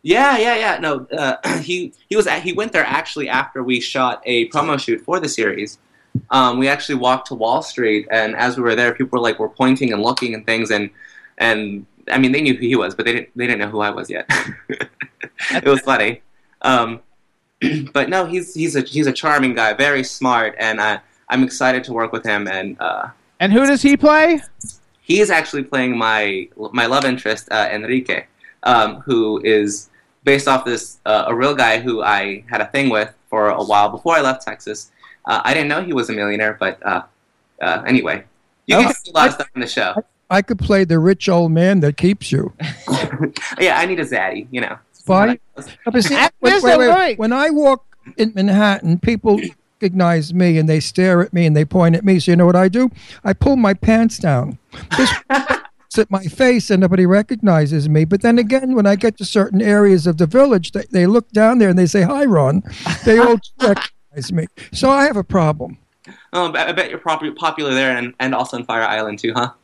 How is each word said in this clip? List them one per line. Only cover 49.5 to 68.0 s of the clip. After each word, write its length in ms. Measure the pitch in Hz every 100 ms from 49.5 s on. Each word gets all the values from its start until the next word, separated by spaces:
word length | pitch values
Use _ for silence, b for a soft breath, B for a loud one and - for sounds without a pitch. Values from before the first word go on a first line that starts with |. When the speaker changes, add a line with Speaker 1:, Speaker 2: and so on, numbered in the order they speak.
| _ _ _
Speaker 3:
recognize 520 | 196 185 175 170 156
me 260 | 180 175 160
and 100 | 156
they 120 | 156
stare 400 | - - 185 175
at 100 | 185
me 140 | 180 165
and 100 | 151
they 80 |
point 300 | 151 190 170 165
at 80 |
me. 140 | 202 185
So 140 | 180
you 40 | 175
know 100 | 175
what 100 | 180
I 120 | 190
do? 220 | 220 254 B B B
I 80 | 196
pull 240 | 190 277 269
my 180 | 208
pants 440 | - - 226 226 -
down. 400 | 170 131 143 - _ B B B
This 160 | 262 B
Speaker 1:
<laughs> 100 | -
Speaker 3:
looks 680 | 269 - 480 - _ _ -
at 120 | 214
my 140 | 190
face 460 | 185 - 262 247 -
and 100 | 190
nobody 240 | 185 185 180
recognizes 840 | 202 214 226 208 160 147 156 151
me. 160 | 151
But 180 | 160 196
then 160 | 233 233
again, 360 | 214 262 262
when 120 | 254 202
I 100 | 196
get 200 | 233 214
to 60 |
certain 360 | 185 214 190 196
areas 440 | 214 208 202 185 165
of 100 | 160
the 80 | 160
village, 460 | 247 277 202 160
they, 120 | 202 -
they 160 | 185 180
look 220 | 233 -
down 280 | 214 220 247
there 100 | 202
and 100 | 180
they 80 | 175
say, 160 | 202
"Hi, 220 | 170 277
Ron." 380 | 285 170 135 170 - B B -
They 140 | 233 226
all 200 | 240 233 -
Speaker 1:
<laughs> 120 | -
Speaker 3:
recognize 720 | 240 196 170 _ _ 147 123
me. 140 | 180 160 - B
So 160 | - 262
I 140 | 277
have 120 | 285 208
a 80 |
problem. 540 | 180 190 156 151 87 - _ _ b b b
Speaker 1:
Oh, 200 | 180 170
I 180 | - 131
bet 180 | 165 165
you're 80 | -
proper, 320 | 170 160 151
popular 420 | 151 165 156 143
there 220 | 131 135
and, 180 | 123